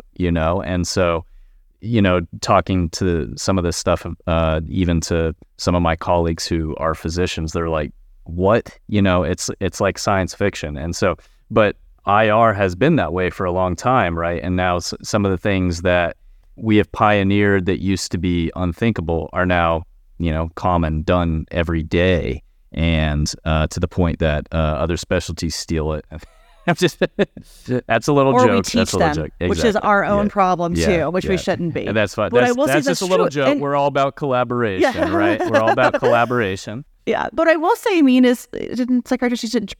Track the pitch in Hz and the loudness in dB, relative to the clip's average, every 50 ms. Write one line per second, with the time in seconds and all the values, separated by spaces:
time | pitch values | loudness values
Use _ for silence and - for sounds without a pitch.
0 | - - _ - 90 85 85 82 80 80 87 98 - - 90 87 87 - - 98 | -12 -14 _ -4 -2 0 0 2 2 0 0 -2 -2 -4 -2 -4 -2 -2 0 0
1 | 92 85 85 82 85 - - - - - _ _ _ _ _ _ - 110 120 110 | 0 2 0 -2 -4 -8 -20 -20 -20 -20 _ _ _ _ _ _ -8 -2 2 2
2 | 101 92 90 90 85 - - - - - 107 95 90 - 98 92 87 82 - - | 4 4 4 2 0 -2 -10 -10 -2 2 2 2 2 2 0 0 0 -2 -2 -2
3 | 101 90 85 82 67 55 - - - - 95 95 85 85 82 - - 92 87 - | -2 0 0 0 -2 -6 -8 -8 -2 0 0 0 0 0 -2 -2 0 0 0 0
4 | - 87 85 - - - 82 82 82 80 78 80 82 80 - 92 90 85 85 82 | -2 -8 -12 -8 -4 -2 0 2 2 2 0 -2 -4 -4 -2 -2 0 2 2 0
5 | 78 - 87 82 82 80 80 _ - _ _ - - 90 87 87 85 82 80 - | 0 0 -2 0 0 -2 -4 _ -14 _ _ -6 -2 0 0 2 2 2 0 -2
6 | - - 90 87 85 85 82 82 - - 87 82 80 78 76 - - 82 80 - | 0 0 0 2 2 0 -2 -4 -4 -4 -2 -2 -2 -4 -6 -4 -2 -4 -4 -4
7 | - 85 82 87 90 87 - - 80 80 - 87 82 82 80 78 76 - - - | -6 -6 -2 -2 -2 -2 -2 -4 -6 -4 -4 -4 -4 -2 -2 -2 -4 -6 -10 -16
8 | - - - - - - 82 87 92 98 113 117 - - - - _ - 104 101 | -20 -20 -20 -20 -16 -12 -6 0 2 2 2 2 0 -4 -16 -20 _ -2 0 2
9 | 98 95 90 90 87 76 - - - - - - 98 90 - - 107 95 90 - | 4 4 4 2 2 0 -2 -4 -4 -8 -6 -4 -4 -6 -2 0 0 0 0 -2
10 | - 113 101 95 92 85 - - 101 101 - - - 76 73 69 73 85 87 - | -2 0 0 0 0 -2 -4 -2 -2 -2 -2 -4 -10 -8 -8 -8 -6 -6 -4 0
11 | 107 92 82 - - _ _ _ _ - 113 113 107 101 - - - - - _ | 0 0 0 -2 -8 _ _ _ _ -2 2 2 2 2 0 -4 -14 -20 -20 _
12 | - 98 101 104 113 107 104 113 117 113 104 98 101 92 87 92 127 156 175 127 | -2 2 4 4 4 4 4 4 4 4 2 2 0 -2 0 0 2 2 2 2
13 | 90 78 85 92 92 87 - - 98 90 87 92 92 90 87 - - 123 131 127 | 0 -2 -2 -2 -2 -2 -2 -4 -4 -2 0 0 0 0 -2 -2 -2 0 2 2
14 | 101 87 85 82 85 85 87 82 - 90 90 90 90 90 87 87 - - - - | 2 0 0 -2 -2 -2 -2 -4 -4 -2 -2 0 0 0 0 -2 -4 -6 -10 -10
15 | - - - 107 101 98 95 87 - 107 98 92 90 90 85 82 87 92 90 87 | -10 -4 -2 0 0 0 0 0 0 -2 0 0 0 0 -2 -2 0 2 2 2
16 | 87 82 - _ - - - - _ _ - - 98 113 107 104 98 - - - | 2 0 -4 _ -20 -20 -20 -20 _ _ -16 -8 0 2 4 4 4 2 0 0
17 | 113 104 104 101 98 95 101 101 104 101 98 98 90 98 92 - - 95 98 87 | 2 4 4 4 2 2 2 2 2 2 2 2 2 0 -2 -2 0 -2 -2 -2
18 | - - - 90 82 90 87 85 82 80 - 82 92 87 85 - 113 117 107 - | -4 -6 -6 -2 -2 0 0 0 -2 -2 -4 -4 -4 -4 -2 0 0 -2 0 -2
19 | 82 78 82 82 80 - - 90 92 90 90 87 85 82 82 82 90 - - _ | -2 -2 -2 -2 -4 -4 -2 -2 0 2 2 2 2 2 0 -2 -4 -8 -20 _
20 | _ _ - - 85 82 78 80 82 82 - - - 92 90 85 82 78 78 78 | _ _ -10 -4 -2 -2 -2 -2 -4 -6 -6 -4 -2 0 2 2 2 0 -2 -2
21 | 78 - 90 90 87 85 80 80 76 - - 82 85 80 82 80 76 76 - 87 | 0 0 0 2 2 0 -2 -4 -4 -6 -4 -4 -2 -2 -2 -2 -2 -2 0 2
22 | 87 92 90 80 - 62 64 - - _ _ _ _ _ - - 82 82 82 78 | 2 4 2 0 0 -4 -6 -8 -10 _ _ _ _ _ -6 -2 0 0 2 2
23 | 78 78 73 76 76 - - - - 80 78 78 78 78 - 90 90 85 - - | 0 0 0 -2 -2 -4 -4 -8 -4 -2 0 0 0 -2 -2 -4 -4 -4 -2 0
24 | 90 82 76 - 82 78 76 73 - - - 82 78 76 78 69 80 82 87 87 | 0 0 0 0 0 0 0 -2 -4 -4 -2 -2 0 0 0 -2 -2 -2 -2 -4
25 | - - 95 90 - - 85 - - 80 - - - - 82 78 76 78 78 73 | -4 -2 -2 -2 -2 -4 -8 -6 -6 -6 -6 -6 -6 -4 -4 -2 -2 -2 -4 -6
26 | - - 80 80 - - _ _ _ _ _ _ - - 151 - 180 165 - - | -8 -12 -18 -18 -18 -20 _ _ _ _ _ _ -4 -4 -2 0 0 -2 0 -2
27 | - - _ - 196 - - - - - - - - - 123 123 - - 113 117 | -4 -4 _ -2 -4 -4 -4 -20 -20 -20 -20 -20 -8 -4 -4 -4 -2 0 0 0
28 | - - 147 143 135 135 131 - 254 - 98 - - - - 233 220 - - - | 2 2 2 4 4 4 4 4 4 4 4 2 0 0 0 0 0 0 2 0
29 | 170 156 147 156 78 - - - 170 185 202 165 - 233 196 208 - 208 208 202 | 2 2 0 -2 -6 -8 -6 -4 -2 0 0 2 2 2 0 0 0 2 2 2
30 | 170 156 202 202 208 208 - 208 190 185 180 165 175 170 175 165 165 - 180 165 | 2 2 0 0 0 0 0 0 2 2 2 0 -2 -2 0 0 2 2 2 2
31 | 147 147 175 185 - - 190 175 - - 175 - 175 165 151 143 - - 107 110 | 0 0 -2 -2 -2 0 -2 -2 -2 -2 -2 -2 -2 -4 -4 -4 -4 -2 0 0
32 | 104 98 - - 104 90 233 240 247 247 240 247 285 - - 302 254 277 262 - | 0 0 0 -2 -2 2 4 4 4 4 2 2 2 2 2 2 2 0 -2 -2
33 | 190 180 185 185 180 175 135 147 135 131 147 285 143 139 143 143 139 143 135 143 | 0 0 2 2 2 2 0 0 2 2 2 0 0 0 0 2 0 2 2 2
34 | 139 139 - - 156 139 127 123 123 117 123 120 120 107 95 - 370 269 - - | 0 0 -2 -4 -4 0 0 0 0 0 0 0 0 0 0 2 2 0 2 0
35 | 320 311 320 330 302 311 320 - 370 330 - - 220 - 403 - - - - 277 | -2 -2 0 0 0 0 0 0 -2 0 2 2 2 2 2 4 2 2 2 2
36 | - 123 120 117 120 117 123 123 117 95 98 101 - 113 104 123 151 _ _ _ | 2 2 4 4 2 2 2 0 0 0 -2 -4 -8 -10 -10 -12 -12 _ _ _
37 | - - - - - - - - 330 330 320 330 311 370 466 453 - 480 392 339 | -4 -4 -2 -2 -2 -4 -2 0 2 2 2 2 2 0 0 0 0 0 2 4
38 | 294 262 254 254 254 240 254 - - - - - - - - 226 254 240 254 247 | 4 6 6 6 6 4 4 0 -4 -12 -10 -10 -10 -8 -6 -6 -4 -2 -2 -2
39 | - - 262 240 254 247 247 233 - 220 240 240 196 190 - | -2 -2 -4 -2 -2 -2 -2 -4 -6 -4 -4 -4 -4 -4 -12